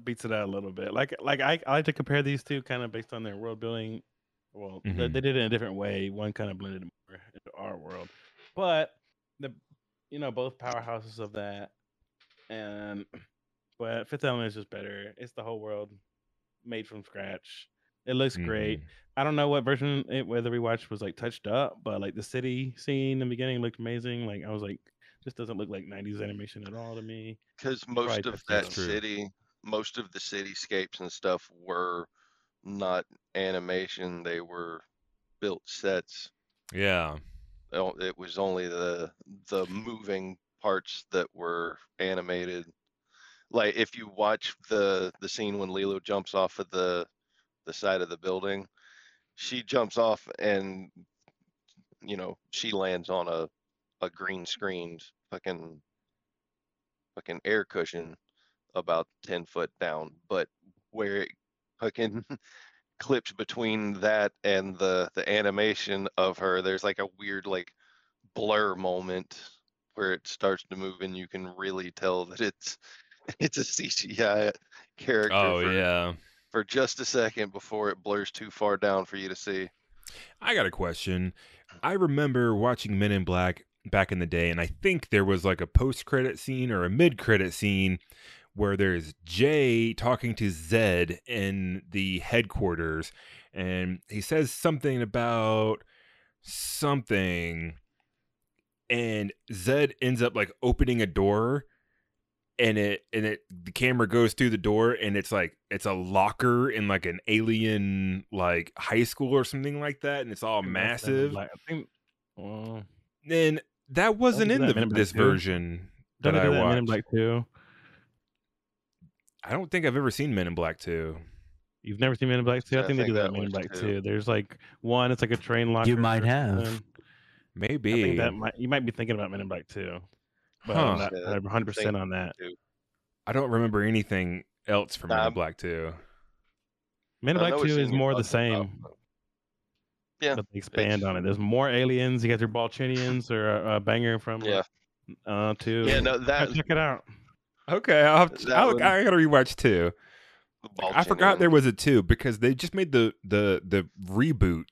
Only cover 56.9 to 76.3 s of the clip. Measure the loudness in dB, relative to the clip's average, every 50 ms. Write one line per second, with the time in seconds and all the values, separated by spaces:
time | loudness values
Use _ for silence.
56.9 | _ _ _ _ _ -16 -14 -12 -12 -8 -4 -2 -2 -2 -2 -4 -6 -6 -6 -6
57.9 | -8 -10 -12 -12 -16 -20 _ _ _ _ _ _ _ _ _ _ -10 -8 -4 -2
58.9 | -2 -2 -2 -4 _ _ -12 -8 -8 -8 -8 -8 -6 -6 -6 -6 _ -6 -6 -6
59.9 | -6 -6 -8 -12 -16 _ _ -6 -4 -4 -4 -4 _ _ _ _ _ _ _ _
60.9 | -8 -6 -6 -4 -4 -4 -6 -6 -10 _ _ _ _ _ _ _ _ -8 -6 -6
61.9 | -4 -2 -2 -4 -4 -6 -10 -12 -14 -16 _ -20 -20 -20 -20 -20 _ _ _ _
62.9 | _ -8 -2 0 0 0 0 -4 -10 -10 -10 -8 -6 -4 -2 0 0 0 -2 -4
63.9 | -4 0 0 2 2 2 2 0 -2 _ 0 2 2 2 0 -2 -4 -2 0 2
64.9 | 2 2 0 -2 -2 -4 -2 0 0 2 2 2 2 2 2 2 0 -2 -4 -4
65.9 | -4 -4 -4 -4 0 0 0 0 0 0 -2 0 0 0 0 0 -2 -2 -2 -2
66.9 | -2 -4 -6 -8 -8 -12 -10 -8 -8 -8 -6 -4 -4 -4 -6 -8 -14 _ _ _
67.9 | _ _ _ _ _ _ _ _ -8 -4 0 2 2 2 2 2 0 -2 -2 -2
68.9 | -2 -2 -4 -4 -6 -6 -8 -10 -14 -20 -20 -20 -20 _ _ _ _ _ _ _
69.9 | _ -4 -2 -2 -2 -4 -6 -10 -6 -2 0 0 0 0 -4 -10 -10 -10 -8 -10
70.9 | -8 -8 -8 -8 -8 -8 -10 -10 -10 -10 -10 -12 -10 -8 -8 -6 -6 -6 -8 -10
71.9 | -8 -4 0 0 0 0 -2 -6 -6 -4 -4 -4 -4 _ -10 -12 -12 -12 -16 -20
72.9 | -20 -20 -20 _ _ _ _ -14 -6 -4 -2 -2 -2 -2 -6 -4 -6 -6 -6 -4
73.9 | -4 -4 -4 -4 -2 0 2 2 4 2 2 0 -2 -4 _ _ -20 -20 -20 _
74.9 | _ -8 -2 0 2 2 2 2 4 4 4 4 4 2 2 2 2 2 2 2
75.9 | 2 2 0 -2 -4 -8 -12 -20